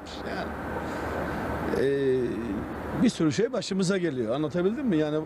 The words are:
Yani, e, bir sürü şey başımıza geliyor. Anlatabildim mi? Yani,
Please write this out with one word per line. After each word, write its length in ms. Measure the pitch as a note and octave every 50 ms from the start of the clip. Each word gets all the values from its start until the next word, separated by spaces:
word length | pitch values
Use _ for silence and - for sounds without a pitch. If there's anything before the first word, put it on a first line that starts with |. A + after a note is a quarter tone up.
| - - - - - -
Yani, 200 | F#3 F#3+ E3 - - - - - - - - - - - - - - - - - - - - - - - - - - -
e, 1200 | C3 C#3 C#3 C#3 C#3 C3+ C3 C3 B2 - - G#2 - A#2+ - A2 - - - - - - - C#3 A3
bir 60 | A3+
sürü 220 | - - E3+ D#3
şey 220 | C#3 E3+ A3 C4+ C4
başımıza 440 | G#3 D#3+ - F#3+ F#3+ G3 E3 G3+ F#3
geliyor. 380 | F3 D#3+ C3+ B2+ A#2 G#2 A#2+
Anlatabildim 520 | C#3+ D#3 D3 - F3 F3 G3 A3+ C#4+ C#4 A#3+
mi? 100 | E3+ D3+
Yani, 200 | D#3 D3+ D3+ D#3 D#3